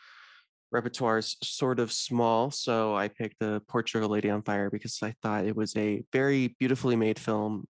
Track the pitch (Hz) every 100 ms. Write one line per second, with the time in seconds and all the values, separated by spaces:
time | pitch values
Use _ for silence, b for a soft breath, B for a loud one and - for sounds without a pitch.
0 | B B B B B _ - 120 120 -
1 | 120 110 110 - - - 131 123 113 -
2 | - 120 117 113 131 143 - 113 110 101
3 | 104 - 110 - 107 104 - 120 - 113
4 | 107 107 104 104 104 101 101 107 110 -
5 | 107 - 110 104 98 107 107 110 107 101
6 | - 131 139 135 123 - 127 131 131 117
7 | 110 110 - 107 107 107